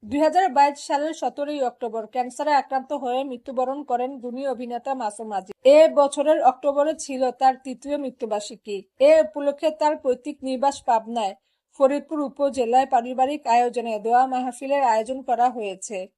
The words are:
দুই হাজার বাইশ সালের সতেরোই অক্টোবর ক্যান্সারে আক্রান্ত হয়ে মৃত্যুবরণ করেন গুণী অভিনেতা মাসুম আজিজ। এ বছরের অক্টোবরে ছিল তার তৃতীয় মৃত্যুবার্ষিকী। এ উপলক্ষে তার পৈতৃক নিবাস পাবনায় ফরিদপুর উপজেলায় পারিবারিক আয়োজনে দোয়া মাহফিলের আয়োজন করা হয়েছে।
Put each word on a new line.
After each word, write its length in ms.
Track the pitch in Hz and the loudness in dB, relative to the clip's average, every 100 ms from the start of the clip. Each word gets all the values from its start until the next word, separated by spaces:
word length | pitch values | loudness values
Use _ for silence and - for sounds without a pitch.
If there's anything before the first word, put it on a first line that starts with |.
| 214 | -6
দুই 140 | 277 | 0
হাজার 260 | 311 349 381 | 2 4 2
বাইশ 280 | 262 285 277 - | 4 2 2 -6
সালের 260 | 294 302 | -4 -4
সতেরোই 480 | 320 269 247 285 294 | -4 -6 -4 -8 -4
অক্টোবর 420 | 254 240 240 220 214 | -4 -4 -8 -8 -8
ক্যান্সারে 460 | 254 247 247 294 | -6 -6 -4 0
আক্রান্ত 380 | 285 269 269 254 | 0 0 -6 -4
হয়ে 260 | 294 247 254 | -8 -4 -4
মৃত্যুবরণ 560 | 277 247 - 254 254 277 | -4 -10 -10 -4 -4 -4
করেন 280 | 285 240 254 277 | -4 -4 -4 -6
গুণী 240 | 240 240 277 | -12 -8 -6
অভিনেতা 440 | 240 247 240 240 | -6 -8 -8 -6
মাসুম 360 | 262 226 - 226 | -6 -6 -8 -8
আজিজ। 240 | 202 190 - 262 | -8 -10 0 6
এ 120 | 294 311 247 | 8 8 6
বছরের 440 | 285 285 285 320 | 2 2 2 4
অক্টোবরে 500 | 262 262 285 277 294 311 | 4 2 -2 2 0 -2
ছিল 220 | - 262 254 | -6 -2 -2
তার 220 | 247 262 254 | 2 2 2
তৃতীয় 320 | 269 254 277 294 | -6 -12 -6 -6
মৃত্যুবার্ষিকী। 800 | 277 240 226 214 214 220 - 202 - _ | -6 -8 -6 -6 -6 -16 -10 -12 -12 _
এ 120 | 277 320 | 6 6
উপলক্ষে 480 | 311 294 285 285 320 | 4 0 -4 -2 -4
তার 220 | 311 302 302 | 0 -2 0
পৈতৃক 400 | 277 247 294 294 | -2 -4 -4 -10
নিবাস 360 | 262 262 277 277 | -6 0 -2 -2
পাবনায় 540 | - 233 214 233 202 202 _ _ _ _ | 0 -2 0 -4 -4 -6 _ _ _ _
ফরিদপুর 400 | 269 285 285 311 | 2 2 -4 -6
উপজেলায় 680 | 277 - 285 277 233 247 269 | -6 -2 -2 -2 2 2 2
পারিবারিক 480 | 262 240 254 262 294 294 | 0 -2 -2 -2 -2 0
আয়োজনে 460 | 233 247 240 233 214 | 2 2 -2 -6 -6
দোয়া 240 | 214 240 254 | 0 2 2
মাহফিলের 560 | 254 254 247 269 277 | 0 -6 -8 -4 0
আয়োজন 360 | 262 220 220 262 | 2 0 -2 -8
করা 260 | 262 233 247 | -4 0 0
হয়েছে। 480 | 240 208 185 - 208 190 | 0 -8 -10 -10 -12 -12